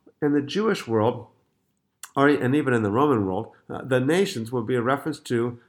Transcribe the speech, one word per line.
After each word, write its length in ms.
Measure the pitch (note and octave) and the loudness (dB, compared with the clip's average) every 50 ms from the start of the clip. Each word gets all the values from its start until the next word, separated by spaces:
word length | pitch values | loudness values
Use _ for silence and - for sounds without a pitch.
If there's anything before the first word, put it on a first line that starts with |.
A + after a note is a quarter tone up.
| _ - _ - D#3 | _ -20 _ -2 0
in 120 | D3 C#3+ | 0 2
the 60 | D3 | 0
Jewish 460 | C#3 - - F#3+ G#3+ A3 G3 - - | 0 -2 -4 -2 0 0 -2 -2 -4
world, 400 | A#2+ A2+ A2 G#2+ A#2+ - - - - _ _ _ _ _ _ _ _ _ _ _ _ _ - - - - | -2 0 2 2 2 0 -2 -10 -18 _ _ _ _ _ _ _ _ _ _ _ _ _ -20 -20 -8 0
or, 120 | C#3+ C#3 D3 | 2 4 4
and 280 | D3 - - B2 C3+ | 4 4 2 2 2
even 160 | D3+ D3 C3 B2 | 2 2 2 2
in 100 | A#2 G#2+ | 2 2
the 80 | G2+ | 2
Roman 360 | G2+ A#2+ D3 D3+ C3+ A2 G2 | 2 2 2 4 4 2 2
world, 260 | F#2+ F#2 G2+ A2+ - - _ _ - | 0 -2 -4 -6 -8 -14 _ _ -12
uh, 140 | D#3+ - - | -12 -10 -4
the 180 | C3 A#2 B2 | -2 0 0
nations 500 | C3 C#3 E3 F#3 G3 F#3+ - A#2 A2+ A2 | 2 2 2 2 2 0 -2 -8 -8 -6
would 160 | B2+ B2 A2 | -4 -6 -4
be 80 | A#2+ B2+ | -2 -2
a 60 | B2 | -2
reference 380 | A2+ B2 C#3 C3+ - D#3+ D3 - | 0 0 -2 -2 -2 -8 -8 -8
to, 400 | - - B2 A#2 A#2+ B2 A#2+ A#2+ _ | -6 -4 -2 -2 -2 -2 -4 -8 _